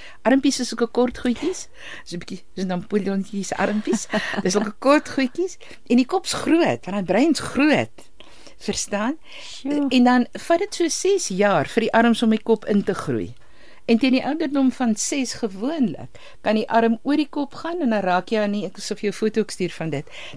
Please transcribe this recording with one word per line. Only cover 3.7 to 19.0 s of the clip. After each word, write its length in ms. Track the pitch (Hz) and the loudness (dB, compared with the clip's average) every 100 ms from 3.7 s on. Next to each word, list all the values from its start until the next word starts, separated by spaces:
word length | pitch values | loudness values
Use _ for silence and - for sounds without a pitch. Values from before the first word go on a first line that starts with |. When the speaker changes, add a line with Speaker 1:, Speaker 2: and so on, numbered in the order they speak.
| 208 - 220 - 208 | 0 0 -2 0 -4
Speaker 2:
<laughs> 180 | - - | -2 -2
Speaker 1:
Dis 100 | 190 | 0
sulke 220 | 202 208 - | 0 -2 0
kort 300 | 262 294 - | 4 4 2
goedjies 500 | - 254 - 359 - - - - | -2 -2 -2 -4 -6 -16 -10 2
en 100 | 233 | 2
die 100 | 254 | 4
kop's 260 | 370 - | 0 -2
groot, 520 | - - 330 269 120 - | -2 2 4 4 0 -2
want 200 | 202 180 | -4 2
die 80 | |
brein's 260 | 185 330 277 | 4 4 2
groot. 680 | - - 302 214 113 - - - - - - - | 0 2 4 4 0 -6 -16 -18 -16 -16 -16 -10
Verstaan? 580 | - 196 - 202 220 320 - - | -6 -4 -4 -2 -2 -4 -10 -16
Speaker 2:
Sjoe. 440 | - - 262 294 277 | -14 -10 -4 0 4
Speaker 1:
En 160 | 262 | 6
dan 220 | 247 247 240 | 8 6 2
vat 260 | - - 339 | -2 2 2
dit 160 | 403 | 2
so 140 | - 330 | 0 0
ses 400 | - 370 392 - | 2 2 2 2
jaar 400 | 185 202 175 135 | 2 4 4 2
vir 180 | - 220 | 0 2
die 60 | |
arms 300 | 226 233 226 | 4 6 4
om 80 | 220 | 4
die 120 | 220 | 2
kop 220 | - 226 - | 2 2 2
in 120 | 208 | 0
te 100 | 196 | 2
groei. 400 | 185 - 117 90 - - - - - - | -2 -2 -2 -4 -8 -16 -16 -16 -6 2
En 80 | 226 | 4
teen 140 | 262 254 | 4 2
die 80 | |
ouderdom 460 | - 311 302 277 262 | 2 -2 0 2 2
van 220 | - 247 214 | 2 0 0
ses 380 | - 285 254 - | -2 -2 -4 -4
gewoonlik, 680 | 220 190 247 330 226 - 120 - - - | -6 -4 -4 0 0 -2 -12 -16 -16 -6
kan 160 | - 214 | 0 0
die 120 | - | 2
arm 260 | 226 226 226 | 4 4 2
oor 180 | - 294 | 0 0
die 80 | 294 | 0
kop 260 | 294 285 - | -4 -6 -6
gaan 220 | 320 349 | -6 -2
en 80 | 269 | 0
dan 80 | 214 185 | 2 2
raak 240 | 180 180 | 2 2
jy 80 | 220 | 0
aan 140 | 208 208 | 0 -2
die, 80 | |
ek 140 | 202 - | -4 -6
sal 160 | - | -8
vir 140 | 202 | -2